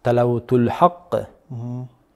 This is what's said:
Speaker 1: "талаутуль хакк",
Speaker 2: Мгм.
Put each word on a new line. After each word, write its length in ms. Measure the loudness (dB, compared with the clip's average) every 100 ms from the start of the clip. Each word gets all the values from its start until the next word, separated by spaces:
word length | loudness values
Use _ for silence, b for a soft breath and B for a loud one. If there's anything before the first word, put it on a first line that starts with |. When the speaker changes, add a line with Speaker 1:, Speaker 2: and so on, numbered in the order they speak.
Speaker 1:
"талаутуль 680 | 0 2 2 0 2 2 2
хакк", 580 | 2 2 0 -6 -6 -6 -16 -16
Speaker 2:
Мгм. 400 | -12 -10 -10 -12 _ _